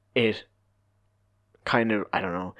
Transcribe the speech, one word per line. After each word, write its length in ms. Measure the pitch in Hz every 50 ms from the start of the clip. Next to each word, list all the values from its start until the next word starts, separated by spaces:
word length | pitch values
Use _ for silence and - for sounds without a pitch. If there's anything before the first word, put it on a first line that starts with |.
| _ _ -
it 300 | 131 117 110 104 - - _ _ _ _ _ _ _ _ _ _ _ _ _ _ _ _ _ _ _ _ _ _ _ -
kind 260 | - - 120 117 113
of, 140 | 110 104 - - -
I 80 | -
don't 120 | 92 92 87
know. 220 | 90 92 92 -